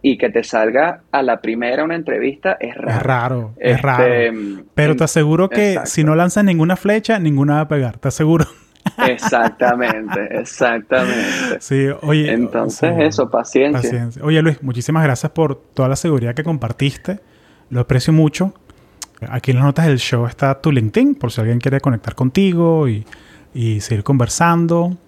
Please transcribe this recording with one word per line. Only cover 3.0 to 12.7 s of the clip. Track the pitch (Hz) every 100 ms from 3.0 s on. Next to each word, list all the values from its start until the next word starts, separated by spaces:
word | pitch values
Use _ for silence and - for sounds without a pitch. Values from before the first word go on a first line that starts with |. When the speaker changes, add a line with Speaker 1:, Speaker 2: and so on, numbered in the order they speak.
Speaker 2:
raro, | 123 127 120 127 113 113
es | 123 123
Speaker 1:
Este, |
Speaker 2:
raro. | 135 127 127 120 117 113 101 98 -
Pero | - 151
Speaker 1:
en-, | 143
Speaker 2:
te |
aseguro | 156 - 151 160 190
que | 202 208
Speaker 1:
exacto. | 185 -
Speaker 2:
si | -
no | 151
lanzas | 156 175 208
ninguna | 202 170 160 185
flecha, | 196 214 214 220
ninguna | 165 139 143 147
va |
a | 151
pegar, | 151 123 -
te | 135
aseguro. | - 156 165 156
<laughs> | - _ _ - - 254
Speaker 1:
Exactamente, | - - 123 113 113 123 123 120 110 107 101 104 110
exactamente. | 117 - 123 117 104 127 127 120 254 262 262 -
Speaker 2:
Sí, | - 135 135 151
oye, | 151 156 151
Speaker 1:
Entonces, | 113 120 117 113